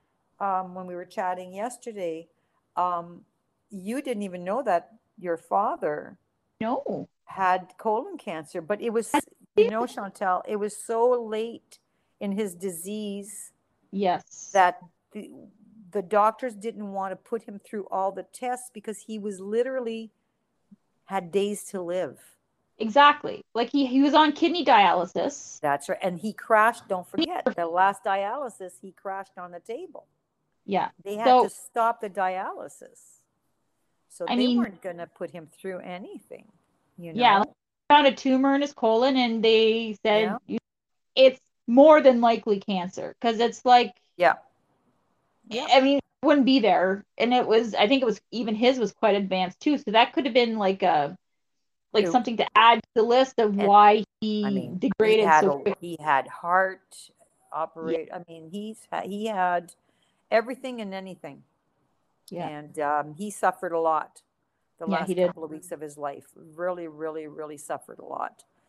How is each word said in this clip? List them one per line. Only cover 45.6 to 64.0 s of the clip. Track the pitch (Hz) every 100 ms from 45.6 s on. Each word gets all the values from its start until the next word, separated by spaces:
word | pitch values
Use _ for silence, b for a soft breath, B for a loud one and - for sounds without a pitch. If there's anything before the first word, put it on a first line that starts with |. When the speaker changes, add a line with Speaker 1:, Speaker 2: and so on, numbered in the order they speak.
| 285
Speaker 2:
I | 262
mean, | 269 277
it | - _ 285
wouldn't | 294 254
be | 262
there. | 208 165 185 202 - -
And | 240
it | 247 202
was, | 226 233
I | 196 208
think | 269
it | 240
was, | 202 _
even | 220 233
his | 214 247 262
was | 202
quite | - 220 202
advanced | 190 185 185 -
too. | 302 285
So | -
that | 220 247
could | -
have | 269
been, | 240 240 220
like, | 196 190
a, | 180 160 147 185 _ _ _ _ _ _ _
like, | 214 185
Speaker 1:
Who? |
Speaker 2:
something | 240 240 220
to | - -
add | 226 233
to | -
the | 233
list | 226 247 262 -
of | 220 196
Speaker 1:
And, | 196
Speaker 2:
why | 202 208 220 208 -
he | 220 214 202
Speaker 1:
I |
mean, | 196 - 180
he | 262
Speaker 2:
degraded | - 214 214 196
Speaker 1:
had | 156
Speaker 2:
so | 151 139
Speaker 1:
a, |
Speaker 2:
quick. | 202 196
Speaker 1:
he | 175 160
had | 151 135 131
heart | - 170 185 190 190 _ - -
Speaker 2:
Yeah. | _ _ _ -
Speaker 1:
operate. | 143 160 160 165 165 151
I | 180 170
mean, | 165 160
he's | 202 214 214 -
ha-, | 170
he | - 202 220
had | 202 180 175 175 _ _ _ _ _ -
everything | 220 226 254 262 240
and | 202
anything. | 190 190 170 151 139 _ _ _ _ _ _ _ _ -
Speaker 2:
Yeah. | 175 160
Speaker 1:
And, | 147 147 151
um, | 147 147 151
he | 151 208
suffered | - 190 185 180
a | 165
lot | 160 156